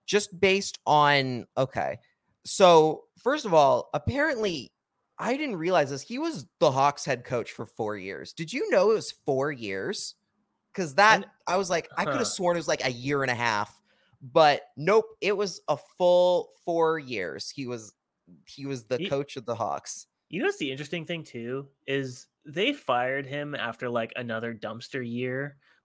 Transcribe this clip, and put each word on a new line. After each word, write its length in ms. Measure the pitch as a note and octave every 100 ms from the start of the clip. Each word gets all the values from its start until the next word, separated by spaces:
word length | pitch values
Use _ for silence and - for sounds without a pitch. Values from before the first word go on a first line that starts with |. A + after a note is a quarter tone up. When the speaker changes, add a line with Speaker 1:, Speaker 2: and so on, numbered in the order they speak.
| -
Speaker 1:
just 340 | G#3 G3+ F3
based 400 | G3 F#3+ G3 - -
on, 600 | D3+ D3 C#3+ C3 B2 - -
okay. 420 | C3 - C#2 - _ _ _ _ -
So, 600 | - F#3 E3 D#3 C#3+ - _
first 240 | A#3+ D4 A#3+
of 80 |
all, 360 | D#3+ C#3 B2 -
apparently, 800 | D3+ - B3+ D#4 B3 G#3 D#3 G#2 _ _ _ _ -
I 180 | F3+ C#4
didn't 200 | D4+ F#3
realize 320 | E3 F3+ C#3
this. 100 | C3+
He 160 | - A#3+
was 300 | E4 B3 - _
the 120 | D#3
Hawks 340 | C3+ C#3+ - -
head 200 | B2 -
coach 260 | B2 G2+
for 140 | - A2+
four 300 | - G#2+ G#2
years. 360 | F#2+ D#2+ D2
Did 200 | - E3
you 160 | B3 G#4+
know 200 | A3+ G#3
it 40 | G#3+
was 160 | -
four 400 | - - C3+ C#3+
years? 640 | C3+ G#2+ F#2+ B2 G#3+ - - _ _ _ _ _
'Cause 220 | - E3 C#3
that, 260 | G#3 G3+
Speaker 2:
And 40 | F#3+ _ -
Speaker 1:
I 100 | F3+
was 120 | F#3
like, 200 | E3+ - -
I 80 | F3
coulda 180 | C#3
Speaker 2:
Huh. 20 | -
Speaker 1:
sworn 300 | - F3 E3+
it 40 |
was, 80 | E3+
like, 180 | D#3 C3+
a 60 |
year 320 | A#2+ C3 C#3+
and 80 | C3
a 40 | A#2
half, 460 | A#2+ G#2 G2+ - _ _ _ _
but 420 | C3 D#3 D3+ C3+ - -
nope, 280 | D#3+ A3 A3 -
it 140 | B2+ G2+
was 260 | G2+ - -
a 100 | C#3 - -
full 540 | F3+ F3+ F3+ F3+ - _ -
four 340 | E3 D#3+ D#3+
years. 500 | C3 A2 F2 D2 -
He 160 | - B2
was, 260 | A#2+ G#2+ _ _ _ _ D#2+ -
he 180 | - C#3
was 180 | C3+ A2
the 140 | B2
Speaker 2:
Ye- 100 | E3+
Speaker 1:
coach 260 | C#3 C#3+ -
of 80 | A#2
the 100 | A2
Hawks. 520 | G2+ C#2+ - - - _ _
Speaker 2:
You 100 | E3
know 60 | F4+
what's 100 | -
the 140 | C#3
interesting 340 | C3+ D3 F3 D#3
thing, 180 | E3+
too, 460 | D3+ A#2+ A#2 C3+ C#3 _ -
is 400 | C#3 C3 B2 - _ -
they 260 | D3 A#3+
fired 520 | C#4+ - B2 B2+ C#3 C3+
him 300 | D3 D3 C#3+
after, 340 | A2+ A2+ B2
like, 240 | A#2+ A2+ -
another 380 | A#2+ A2+ A#2
dumpster 540 | A2+ G#2+ A2 - C3+ A#2+
year, 500 | A#2+ B2+ C3 C#3+ C#3 _ _